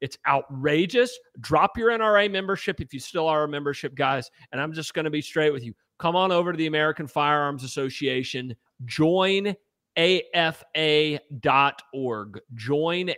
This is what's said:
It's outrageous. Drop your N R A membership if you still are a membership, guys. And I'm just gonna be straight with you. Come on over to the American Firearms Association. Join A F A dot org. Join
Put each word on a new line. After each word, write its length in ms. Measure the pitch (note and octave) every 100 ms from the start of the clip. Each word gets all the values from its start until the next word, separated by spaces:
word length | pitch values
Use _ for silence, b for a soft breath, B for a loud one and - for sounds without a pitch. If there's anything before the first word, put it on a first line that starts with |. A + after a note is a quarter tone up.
It's 180 | C3+ - -
outrageous. 920 | C#3 - C3+ D3 D3+ F#3 B3 B3 - _ C3+
Drop 380 | A#2 D3+ G3 A#3+
your 120 | A3+
N 120 | A3+
R 160 | A3 G#3
A 100 | G#3
membership 520 | G3 F#3+ G3 - E3+
if 100 | C#3
you 80 | C3+
still 260 | - F3 D#3+
are 160 | D#3
a 40 | D3+
membership, 460 | D3 C#3+ C#3 C#3
guys. 360 | C3+ C3+ C3+ - b b
And 100 | C3
I'm 140 | D#3
just 180 | D#3+ D3
gonna 180 | E3 D#3
be 120 | D3+
straight 320 | - E3 D3+
with 100 | C#3
you. 80 | A#2+ - _ -
Come 180 | E3 F3
on 160 | F#3
over 200 | F3 F3
to 60 | D#3+
the 80 | D#3+
American 400 | D3+ D#3 D#3 D3
Firearms 580 | D3+ D3 D3 C#3+ C#3+
Association. 920 | C3 - C3+ - C3+ B2+ B2+ B2+ B2+ A#2+ _ -
Join 680 | A#2+ - D#3 F#3 F#3+ G3 G3+ F#3+ _ _ _ -
A 280 | E3+ F#3 -
F 300 | F3 E3 D#3+ - D#3
A 420 | D#3 D3+ D#3 D3 - C3+
dot 400 | C#3+ C3+ C#3 - -
org. 460 | C3+ B2+ A2 G#2 G#2 -
Join 560 | A#2 A2+ D3 E3 F3 F3+